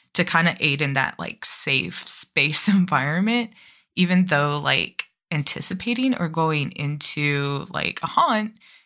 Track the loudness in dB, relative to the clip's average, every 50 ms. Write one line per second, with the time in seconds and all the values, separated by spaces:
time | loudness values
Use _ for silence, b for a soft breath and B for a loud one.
0 | B B _ 0 0 2 2 2 2 2 0 0 0 0 0 0 0 0 0 0
1 | -2 -2 -4 -8 -10 -10 -10 -4 -2 -2 0 0 0 0 0 0 0 -2 -6 -8
2 | -8 -4 -2 -2 -4 -2 _ 0 0 2 2 2 4 4 4 4 4 4 2 0
3 | 0 0 0 0 0 0 0 0 -2 -4 b b b b b b b b _ 0
4 | 2 4 4 2 4 4 2 2 2 2 0 0 0 0 2 0 0 -2 -6 -10
5 | -12 -12 _ _ _ _ -4 -2 -2 -4 -4 -2 -2 -4 -4 -4 -4 -4 -2 0
6 | 0 0 0 0 -2 -4 0 0 0 0 0 0 -2 -4 -6 -6 -6 -4 -4 -2
7 | -2 -2 -2 0 0 0 0 0 -2 -2 -4 -4 -6 -6 -6 -4 -4 -4 -4 -4
8 | -8 -2 2 2 4 4 4 0 0 -4 -8 b b b b b b